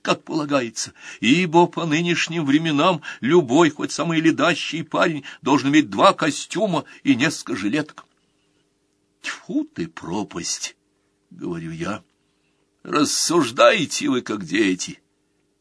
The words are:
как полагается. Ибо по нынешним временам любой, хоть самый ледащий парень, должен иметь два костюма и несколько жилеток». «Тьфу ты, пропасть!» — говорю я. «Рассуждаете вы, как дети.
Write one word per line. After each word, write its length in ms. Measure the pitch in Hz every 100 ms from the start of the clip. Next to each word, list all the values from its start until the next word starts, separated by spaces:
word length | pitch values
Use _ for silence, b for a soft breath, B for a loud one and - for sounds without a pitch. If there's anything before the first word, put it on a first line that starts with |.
как 200 | - 165
полагается. 680 | - 170 147 143 120 - - - B B
Ибо 440 | 107 160 180 160 170
по 220 | 165 165
нынешним 580 | 151 175 165 - 165 143
временам 560 | 143 165 143 170 165 B B
любой, 520 | 117 175 139 135 165
хоть 200 | 147 147
самый 300 | - 165 160
ледащий 640 | 160 131 151 165 - 139
парень, 400 | 131 160 185 151 - B
должен 280 | - 139 131
иметь 200 | 151 127
два 240 | 98 180
костюма 680 | - 156 139 - 170 208 160 - B
и 140 | - 123
несколько 400 | 156 - - 110
жилеток». 500 | 101 143 151 - - _ _ _ _ _ _ _ _ _ _ _
«Тьфу 440 | - - - 247 311
ты, 220 | - 82
пропасть!» — 880 | - 80 95 95 92 85 - - - _ _ _ _ _
говорю 400 | 90 - 82 82
я. 320 | 80 85 101 - _ _ _ _ _ _ _
«Рассуждаете 1300 | - 143 147 - - 165 131 117 120 208 135 - 143
вы, 120 | 127
как 240 | 120 107 87
дети. 560 | 92 101 90 - 82 _ _ _ _ _ _